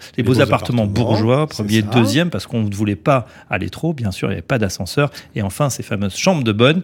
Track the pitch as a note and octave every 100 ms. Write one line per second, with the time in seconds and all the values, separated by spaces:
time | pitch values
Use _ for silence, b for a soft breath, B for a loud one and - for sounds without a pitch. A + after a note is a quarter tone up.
0 | B - A#2+ B2+ C#3 C3 - A#2+ G#2 G2+
1 | A#2+ G#2+ A2 C3 D#3 - G#2 A2 G#2 A#2+
2 | A2 C3+ F3 - - A#2 G#2+ G2 G#2 G2+
3 | - C3+ - B B F#2 - - D#3+ D3+
4 | G#2+ F#2 C3+ G2 - C3 G2+ - G2 -
5 | C#3+ B B - G2 - D3 - - G#2
6 | G2+ - F#3 F3 A2+ G2+ B2+ E3